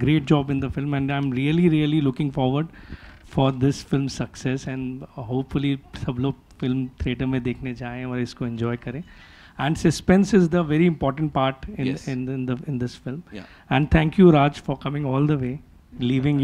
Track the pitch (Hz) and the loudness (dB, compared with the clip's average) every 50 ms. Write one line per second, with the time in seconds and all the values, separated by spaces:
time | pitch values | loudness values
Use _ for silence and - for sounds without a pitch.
0 | 120 135 156 156 143 - 160 143 139 139 143 135 135 127 - 135 139 147 143 139 | 2 2 2 2 4 4 2 2 2 0 -2 -4 -4 -4 -6 -6 -4 -4 -2 -2
1 | 139 135 143 139 139 139 123 127 131 147 160 170 180 175 156 151 151 147 151 160 | -2 -2 -2 -2 -2 -2 -2 0 0 2 2 4 4 4 4 4 2 2 2 2
2 | 143 135 135 - 151 143 135 147 131 127 131 147 160 160 - - - - - - | 2 2 0 0 -2 -2 0 0 0 2 2 0 -2 -4 -8 -14 -18 -18 -18 -18
3 | - - - - - - - 139 135 135 135 127 131 139 139 - - - 151 135 | -18 -20 -20 -20 -20 -4 0 2 2 2 2 2 0 0 0 -2 -4 -4 -2 -2
4 | 139 131 - - 123 - - - - 135 127 135 - 139 131 131 131 127 127 131 | -2 -4 -4 -6 -8 -8 -8 -8 -4 -4 -4 -4 -6 -8 -8 -8 -8 -8 -10 -10
5 | - - _ 147 120 107 127 131 135 - - 147 139 143 139 135 - - - - | -14 -16 _ -14 -8 -6 -4 -4 -4 -4 -4 -2 -2 -2 -2 -4 -6 -12 -14 -8
6 | - 156 127 123 131 139 135 - _ _ - - 151 127 127 135 131 127 - - | -8 -6 -4 -2 -4 -4 -4 -6 _ _ -12 -6 -4 -4 -2 -2 -4 -6 -8 -6
7 | - 135 123 120 135 131 131 131 123 123 117 - 135 127 123 117 123 120 120 123 | -4 -4 -4 -2 -2 -2 -2 -2 -2 -4 -6 -6 -8 -10 -10 -10 -10 -12 -10 -10
8 | 127 127 123 123 123 120 - - 131 117 117 113 117 117 120 120 - 123 120 143 | -8 -6 -4 -4 -4 -6 -6 -6 -6 -6 -4 -4 -2 -2 -4 -4 -6 -10 -12 -12
9 | 180 - - - - - - - - - - - 135 143 160 - - 165 143 - | -12 -14 -18 -20 -20 -20 -20 -20 -20 -18 -8 -4 -2 -2 -2 0 2 0 0 0
10 | - - 180 190 196 - - 196 180 160 165 175 170 147 151 156 175 180 160 135 | 2 4 4 4 4 4 4 4 4 4 2 0 0 0 2 2 4 2 2 0
11 | 160 135 135 143 156 151 139 139 131 135 131 - - - 107 - 135 127 139 156 | -2 -2 -2 -2 -4 -2 0 0 0 0 -2 -4 -10 -12 -8 -6 -4 -4 -4 -4
12 | - 147 131 127 127 131 135 131 127 127 123 120 165 - 139 120 123 120 - - | -6 -8 -6 -6 -6 -6 -6 -4 -4 -4 -4 -6 -6 -6 -4 -4 -4 -6 -6 -10
13 | - 127 127 165 - - 107 98 90 - - - - - - 131 151 135 - 160 | -12 -12 -10 -10 -12 -14 -16 -18 -18 -18 -20 -20 -6 0 0 2 4 4 4 4
14 | 156 160 - - 190 175 156 143 139 147 147 - - - 139 - - 151 143 147 | 4 4 6 8 8 10 10 8 6 4 2 -2 -6 -8 -8 -6 -6 -6 -6 -4
15 | 147 131 131 135 147 151 156 139 127 123 127 - - - - - - _ - 123 | -2 -2 0 2 2 2 2 0 -2 -4 -6 -8 -12 -18 -20 -20 -20 _ -10 -4
16 | 123 120 131 131 127 147 147 139 | -2 0 0 0 2 2 2 2